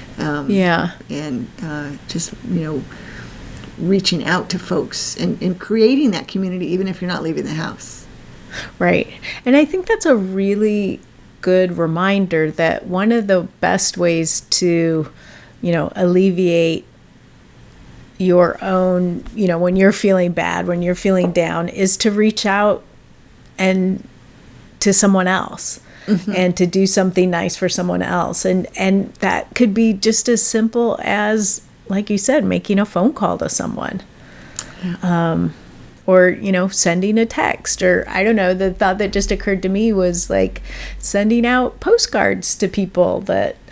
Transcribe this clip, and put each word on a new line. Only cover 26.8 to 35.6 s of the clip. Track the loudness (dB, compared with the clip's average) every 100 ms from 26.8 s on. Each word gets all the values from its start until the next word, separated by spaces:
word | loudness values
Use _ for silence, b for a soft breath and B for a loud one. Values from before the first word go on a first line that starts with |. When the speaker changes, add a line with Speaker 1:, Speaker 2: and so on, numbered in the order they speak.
Speaker 2:
something | 2 2 2 2 2
nice | 0 -4
for | -2 -2
someone | -2 -2 -2
else. | -2 -2 -2 -2
And, | 0 0 -2 -2
and | 0 0 0 -4
that | -2 -2 -4
could | 0 2
be | 4 2
just | 2 0 0 0
as | 0
simple | 2 2 0 2 0 -2
as, | -2 -2 0 0 -2 -4 -10 -18 -6
like | -4 -2
you | -2
said, | 2 2
making | 2 0 0 0
a |
phone | 0 2 0
call | 2 -2 -2
to | -4
someone. | -4 -6 -6 -8 -8 -12 B B B B B B B
Speaker 1:
Yeah. | -8 -4
Speaker 2:
Um, | 0 0 0 0 -2 B